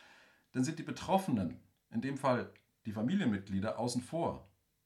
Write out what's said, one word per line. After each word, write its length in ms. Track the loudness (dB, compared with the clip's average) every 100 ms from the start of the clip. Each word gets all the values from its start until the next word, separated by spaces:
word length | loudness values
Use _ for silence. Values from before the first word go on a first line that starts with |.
| -20 -20 -20 _ _
dann 100 | -2
sind 140 | -2 -2
die 60 |
Betroffenen, 760 | -8 -6 2 2 4 2 0 -4 -16 _ _
in 100 | -4
dem 160 | -2 0
Fall 340 | 2 2 0 -10 _ _ -8
die 60 |
Familienmitglieder, 840 | -2 2 2 2 2 0 -2 0 -2
außen 220 | -2 -2
vor. 480 | -4 -2 -2 -4 -10 _ _ _